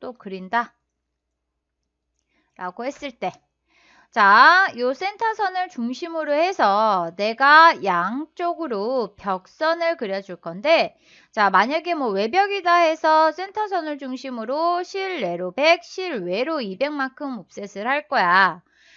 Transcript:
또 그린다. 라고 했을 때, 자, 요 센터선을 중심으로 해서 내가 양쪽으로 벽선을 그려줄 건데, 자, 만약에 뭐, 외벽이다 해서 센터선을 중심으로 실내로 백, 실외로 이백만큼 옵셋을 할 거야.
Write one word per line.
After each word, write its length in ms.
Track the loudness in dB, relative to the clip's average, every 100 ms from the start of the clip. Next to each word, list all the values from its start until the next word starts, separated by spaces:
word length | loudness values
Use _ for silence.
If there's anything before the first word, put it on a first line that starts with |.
또 140 | -16
그린다. 580 | -16 -14 -14 -4 -4 -4 _ _ _ _ _ _ _ _ _ _ _ _ _ _ _ _ _ _ -14
라고 300 | -12 -10 -10
했을 240 | -10 -14
때, 180 | -8 -10 -10 _ _ _ _ _ _ _
자, 560 | 2 6 8 8 6 2 -2
요 160 | -4
센터선을 760 | -4 -6 -4 -6 -2 -4 -4 -8
중심으로 640 | -8 -8 -8 -8 -6 -2
해서 800 | 0 0 0 2 2 2 0 -2 -4
내가 680 | -6 2 6 8 8 4
양쪽으로 1300 | -2 -2 -2 -6 -10 -6 -6 -4 -6 -6 -4 -4 -6 _
벽선을 800 | -6 -6 _ -4 -2 -2 -2 -4
그려줄 400 | -4 -6 -8 -14
건데, 640 | -12 -6 0 2 0 _ _ _ _
자, 180 | 0 4
만약에 460 | 4 2 0 -2
뭐, 140 | -4 -2
외벽이다 640 | -2 0 0 0 0 2
해서 580 | 4 2 2 2 4 4
센터선을 640 | 0 -8 -6 -4 -4 -6 -8
중심으로 840 | -10 -10 -10 -10 -6 -2 -2 -2
실내로 720 | -4 -8 -6 -6 -6 -4 -6
백, 300 | 0 2 2
실외로 800 | -2 -10 -8 -6 -4 -4 -4 -4
이백만큼 800 | -6 -6 -6 -4 -8 -8 -12 -12
옵셋을 500 | -14 -16 -14 -10 -4
할 180 | -4 -2
거야. 540 | 0 2 4 4 0 _ _ _